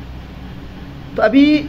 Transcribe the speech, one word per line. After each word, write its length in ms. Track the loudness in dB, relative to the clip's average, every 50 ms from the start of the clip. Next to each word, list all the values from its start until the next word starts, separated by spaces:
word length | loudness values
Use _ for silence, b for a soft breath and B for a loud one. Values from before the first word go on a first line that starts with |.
| -12 -14 -14 -14 -14 -14 -14 -14 -14 -14 -14 -14 -14 -14 -14 -14 -14 -14 -14 -14 -14 -10 -2
तो 80 | 2 2
अभी 240 | 4 6 6 6 6 6 2 0